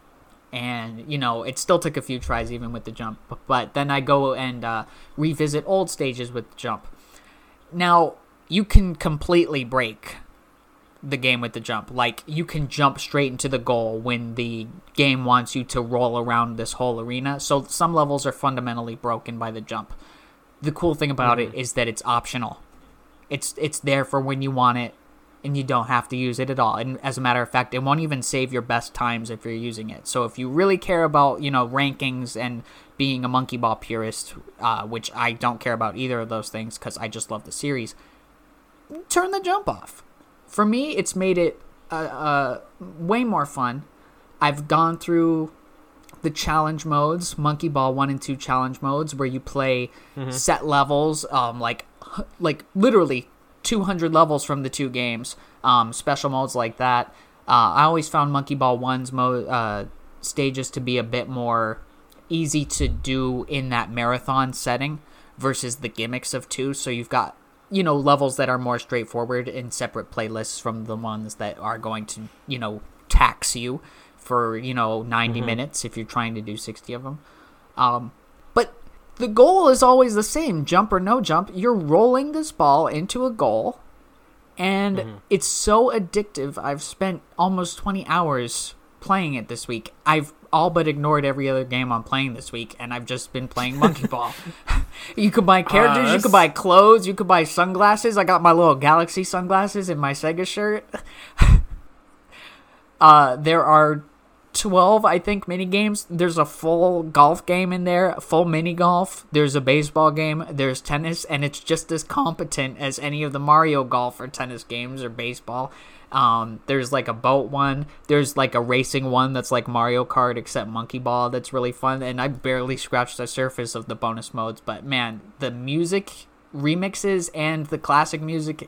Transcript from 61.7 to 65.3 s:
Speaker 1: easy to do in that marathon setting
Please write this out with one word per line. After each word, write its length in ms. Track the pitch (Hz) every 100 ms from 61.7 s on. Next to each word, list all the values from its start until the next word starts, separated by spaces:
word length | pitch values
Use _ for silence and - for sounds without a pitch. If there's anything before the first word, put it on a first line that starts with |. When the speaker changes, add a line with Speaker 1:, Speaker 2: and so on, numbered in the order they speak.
| 113 - _ _ - -
Speaker 1:
easy 340 | 165 156 147
to 240 | 143 - 139
do 560 | - 131 131 127 127 -
in 200 | 143 131
that 220 | 120 98
marathon 640 | 120 120 123 - 131 131
setting 460 | 120 127 123 143 151 - - -